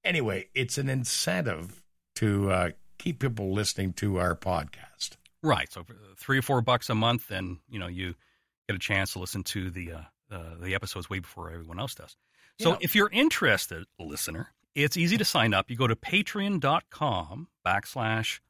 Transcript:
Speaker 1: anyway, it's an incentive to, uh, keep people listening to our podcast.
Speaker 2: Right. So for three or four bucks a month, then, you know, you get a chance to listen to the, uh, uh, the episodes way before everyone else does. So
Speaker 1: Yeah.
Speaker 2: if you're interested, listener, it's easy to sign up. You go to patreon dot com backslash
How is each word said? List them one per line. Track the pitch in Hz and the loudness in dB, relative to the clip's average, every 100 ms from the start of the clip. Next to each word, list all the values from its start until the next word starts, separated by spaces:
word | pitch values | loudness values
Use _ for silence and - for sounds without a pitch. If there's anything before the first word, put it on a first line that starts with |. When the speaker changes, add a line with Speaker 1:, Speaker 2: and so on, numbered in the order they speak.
Speaker 1:
anyway, | - 170 113 98 - | 2 2 0 -2 -4
it's | 135 123 - | -4 -2 -2
an | 135 | -2
incentive | 131 120 - - 180 139 82 87 - _ _ _ - | -2 -2 -2 0 0 0 -4 -8 -14 _ _ _ 0
to, | 107 101 98 | 2 4 4
uh, | 92 87 - - - | 2 2 -4 -20 -6
keep | 180 147 | -4 0
people | 139 110 98 | -2 -2 -2
listening | 98 101 - 95 | 0 0 0 -2
to | 87 104 92 | 0 0 2
our | 90 85 | 2 0
podcast. | 95 87 78 - - _ - - _ _ | 0 -2 -2 -14 -20 _ -10 -10 _ _
Speaker 2:
Right. | 156 113 - | 2 2 2
So | - | -8
for | 87 101 98 - | -18 -20 -20 -14
three | - 135 | 2 2
or | |
four | 127 131 | 4 4
bucks | 117 123 - | 6 2 4
a | 110 | 2
month, | 113 120 - | 4 2 -2
then, | 95 92 87 _ | -6 -6 -10 _
you | 113 | -10
know, | 87 | -8
you | 90 92 85 _ _ _ _ - | -6 -6 -8 _ _ _ _ -6
get | 95 | -6
a | |
chance | - 98 98 | 0 0 0
to | - | -4
listen | 92 101 | -6 -6
to | 92 104 92 | -4 -4 -6
the, | 87 85 | -6 -10
uh, | 80 80 _ _ | -12 -16 _ _
uh, | 95 82 82 | -14 -12 -10
the | 90 92 | -2 -2
episodes | 92 98 87 | -2 -10 -6
way | 95 | -8
before | 87 - 82 | -8 -12 -12
everyone | 85 82 85 | -12 -10 -8
else | 127 - | -8 -10
does. | 80 - _ _ _ - | -18 -20 _ _ _ 2
So | 214 | 2
Speaker 1:
Yeah. | - | 2
Speaker 2:
if | - 214 | 2 2
you're | 208 | 4
interested, | 202 311 - 151 98 - 82 - - | 4 2 4 4 4 0 -8 -12 -12
listener, | 80 73 - 80 - _ _ 143 | -10 -6 -6 -6 -8 _ _ 0
it's | 143 180 | 2 4
easy | 170 220 | 2 4
to | 208 | 2
sign | 151 113 | 4 4
up. | 98 - | 4 2
You | 123 | 0
go | 127 | 2
to | 113 | 2
patreon | - 190 208 208 196 190 | 0 0 0 -2 0 2
dot | 135 160 - | 2 2 -2
com | - 147 95 76 107 170 _ 90 | -4 0 0 -4 -12 -14 _ 0
backslash | 98 - 131 110 110 110 - | 0 0 -4 0 0 -2 -6